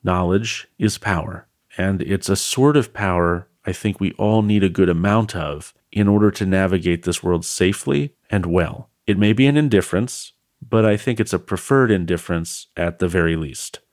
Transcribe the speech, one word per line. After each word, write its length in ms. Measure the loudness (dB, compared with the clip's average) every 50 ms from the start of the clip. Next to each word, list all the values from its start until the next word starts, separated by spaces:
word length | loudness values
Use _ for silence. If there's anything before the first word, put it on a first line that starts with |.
| _
Knowledge 640 | 0 0 0 0 2 0 0 0 -2 -8 -10 -12 _ _ _
is 200 | -2 -2 -2 -2
power, 480 | -4 -2 -2 -2 -4 -6 -12 -14 -18 _ _ _ _ _ -8 -4
and 240 | -2 -2 -2 -2 -2
it's 260 | -2 -4 -4 0 -2
a 80 | -2
sort 400 | -2 -2 -6 0 2 2 4 4
of 160 | 2 0 0 _
power 560 | -4 -2 0 0 2 2 2 0 -2 -6 _ _ _ _
I 60 | -8 -8
think 260 | -4 -4 -4 -2 0
we 140 | -2 -4 -2
all 300 | -2 0 2 2 2 2
need 200 | 2 2 2 2
a 60 | 2
good 200 | 2 2 2 2
amount 460 | 2 2 2 2 2 2 0 -2 -4
of 380 | -8 -6 -6 -8 -10 -12 -18 _ _ _ _
in 160 | -2 2 2
order 240 | 4 4 6 4 4 2
to 120 | 0 -2
navigate 600 | 0 2 2 2 2 0 0 0 0 -2 -2 -2
this 180 | -4 -4 -2 -2
world 220 | -2 -2 -2 -2
safely 720 | -6 -2 0 2 2 2 0 -4 -2 -2 -2 -2 -4 _ _ _ _
and 180 | -2 -2 0
well. 440 | 0 0 0 0 0 -4 -12 -16 _ _ _ _
It 120 | -2 0 2
may 140 | 4 2 4
be 140 | 4 4
an 100 | 4 4
indifference, 760 | 2 2 4 2 2 2 2 -2 -2 -2 -4 -8 -14 -16 -18 _ _ _ _ _ _ -10
but 180 | -2 0 2 4
I 120 | 4 2
think 220 | 2 0 -4 -2 -2
it's 140 | -2 -2 -2
a 60 | -4
preferred 520 | -4 -4 -8 -8 -2 0 2 2 4 4
indifference 760 | 2 0 2 -2 -2 -4 -2 -4 -4 -4 -4 -6 -10 -14 -16 _ _
at 220 | -4 -4 -4 -2 _
the 100 | -4 0
very 280 | 2 2 2 2 0
least. 440 | -2 -4 -8 -10 -12 -14 -14 -16 -18 _ _